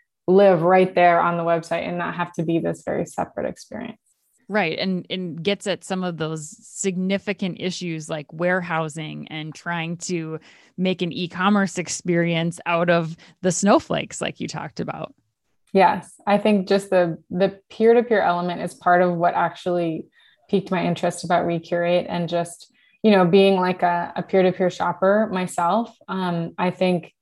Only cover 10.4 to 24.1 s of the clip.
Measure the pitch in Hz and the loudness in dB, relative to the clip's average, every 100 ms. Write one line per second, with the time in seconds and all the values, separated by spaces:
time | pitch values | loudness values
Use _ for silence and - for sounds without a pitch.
10.4 | - _ _ - 185 180 175 - 175 180 | -14 _ _ -4 -2 -2 -4 -4 -8 -2
11.4 | 190 208 190 - 170 - 175 170 170 165 | 0 2 0 -4 -8 -6 -2 0 0 0
12.4 | 165 170 - 170 175 170 160 165 - _ | -2 -6 -4 0 2 2 0 -8 -18 _
13.4 | 180 170 196 294 - 165 - - - - | -2 0 2 2 2 -6 -6 -8 -8 -8
14.4 | - 160 156 - - 156 - _ _ _ | -10 -10 -12 -10 -10 -10 -14 _ _ _
15.4 | _ _ _ 196 180 180 - - - 202 | _ _ _ 4 4 2 -8 -8 0 2
16.4 | 214 208 185 196 196 185 175 160 _ 180 | 4 2 2 0 2 2 2 -2 _ -2
17.4 | 190 190 _ - 226 233 233 208 180 175 | -2 -2 _ 2 4 4 4 2 2 0
18.4 | 180 175 170 - 180 180 180 170 170 180 | -4 -4 -8 -2 4 4 4 2 0 2
19.4 | 170 - 185 175 165 160 - _ _ _ | -2 -2 -4 -2 -2 -4 -10 _ _ _
20.4 | _ 196 190 185 175 170 175 - 165 175 | _ -2 0 -2 0 0 -2 -4 0 0
21.4 | 170 170 165 175 175 175 - 175 165 170 | 2 -2 -2 -2 2 0 0 -4 -2 -2
22.4 | 170 - - _ _ _ 220 196 175 196 | -4 -10 -20 _ _ _ 4 6 6 6
23.4 | 196 190 180 180 175 175 175 | 6 4 0 0 0 0 -4